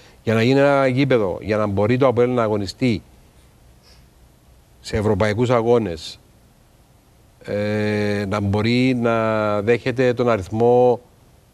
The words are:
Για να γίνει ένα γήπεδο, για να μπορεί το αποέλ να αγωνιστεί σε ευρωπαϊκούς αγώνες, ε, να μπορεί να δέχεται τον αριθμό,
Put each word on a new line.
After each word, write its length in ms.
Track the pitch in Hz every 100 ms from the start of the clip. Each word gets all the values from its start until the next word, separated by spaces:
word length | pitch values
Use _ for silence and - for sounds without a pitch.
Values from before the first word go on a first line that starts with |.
| - -
Για 100 | -
να 100 | 110
γίνει 160 | 120 135
ένα 280 | 143 139 135
γήπεδο, 500 | 127 139 123 98 -
για 160 | 92 107
να 100 | 107
μπορεί 300 | 101 104 123
το 100 | 131
αποέλ 220 | 113 123
να 140 | 123
αγωνιστεί 580 | 110 107 98 - 127 104 - - _ _ _ _ _ _ _ - _ _ _ _ _ _ _ _
σε 160 | - 113
ευρωπαϊκούς 520 | 104 98 107 101 120
αγώνες, 720 | 123 113 120 101 80 - - _ _ _ _ _ _ _ _ _ _ _ _
ε, 840 | - 104 104 107 107 104 104 101 101
να 100 | 104
μπορεί 540 | 101 107 110 123 127
να 680 | 123 117 113 110 110 107 104
δέχεται 520 | 101 117 131 123 127
τον 160 | 120 120
αριθμό, 680 | 107 87 110 120 123 123 113 - _ _ _ _